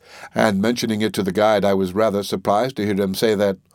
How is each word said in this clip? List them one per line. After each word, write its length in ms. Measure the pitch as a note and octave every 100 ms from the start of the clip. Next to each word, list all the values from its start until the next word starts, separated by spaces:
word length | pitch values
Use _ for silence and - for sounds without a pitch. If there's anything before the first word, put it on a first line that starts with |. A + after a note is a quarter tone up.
| - - - A#2
and 260 | A2+ G2
mentioning 400 | A2 A#2+ A2+ G#2+
it 120 | G#2+
to 100 | G2
the 80 | G2
guide, 340 | F#2 G#2+ G#2 G2+
I 80 |
was 220 | G2 F#2 F#2
rather 260 | A2 G2+
surprised 540 | G2 G2+ G#2+ G2+ B2+ -
to 100 | G#2
hear 100 | G2
him 200 | G2 F#2+
say 180 | A2+
that, 240 | G2+ G2+ F#2+ _